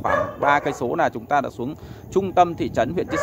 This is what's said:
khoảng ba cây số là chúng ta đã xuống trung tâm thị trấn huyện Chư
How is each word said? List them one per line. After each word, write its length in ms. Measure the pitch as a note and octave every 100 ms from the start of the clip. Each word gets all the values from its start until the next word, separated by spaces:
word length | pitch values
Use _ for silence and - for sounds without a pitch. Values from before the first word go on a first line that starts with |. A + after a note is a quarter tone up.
khoảng 360 | G#2+ F#2+ - -
ba 200 | C#3 C#3+
cây 140 | C#3+
số 220 | C#3 B2 D#3
là 140 | C#3+
chúng 160 | A#2+ A2
ta 160 | C#3+
đã 80 | B2
xuống 260 | A2 B2 D#3 - - -
trung 200 | F#3 G3
tâm 240 | E3+ F3 D#3+
thị 140 | D#3+
trấn 240 | - E3+
huyện 140 | F3 -
Chư 100 | -